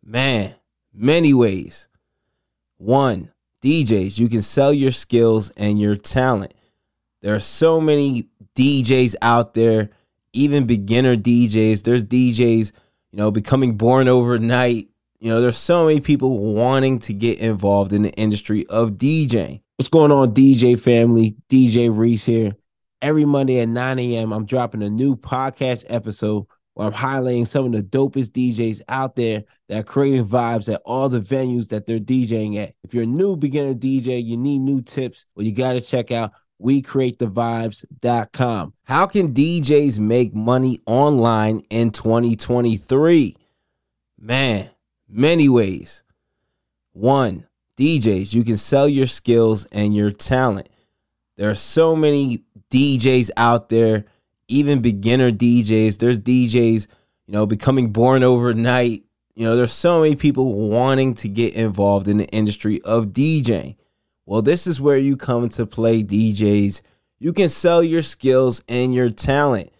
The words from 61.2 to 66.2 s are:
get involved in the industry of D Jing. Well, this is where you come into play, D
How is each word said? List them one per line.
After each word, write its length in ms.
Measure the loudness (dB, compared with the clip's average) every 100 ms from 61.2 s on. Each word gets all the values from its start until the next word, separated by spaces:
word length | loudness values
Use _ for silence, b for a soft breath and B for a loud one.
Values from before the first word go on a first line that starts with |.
| -8
get 260 | -2 -4
involved 540 | -2 -4 0 2 2 0
in 100 | -2
the 120 | -2
industry 500 | -2 -2 -2 -4 -4
of 280 | -2 -2 -2
D 300 | -2 0 0
Jing. 340 | 0 -2 -4 -16 _ _ _ _ -6
Well, 160 | -2
this 260 | 0 0 -2
is 120 | -2
where 180 | 2 2
you 200 | 2 -2
come 260 | -2 -2
into 220 | -2 -6 -8
play, 360 | -2 0 2
D 300 | 0 0